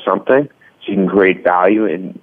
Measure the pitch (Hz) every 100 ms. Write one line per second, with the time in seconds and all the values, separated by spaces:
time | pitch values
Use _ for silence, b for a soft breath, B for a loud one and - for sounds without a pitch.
0 | - 101 - 131 147 _ _ _ - 98
1 | 92 95 95 90 - 90 92 107 107 85
2 | 92 -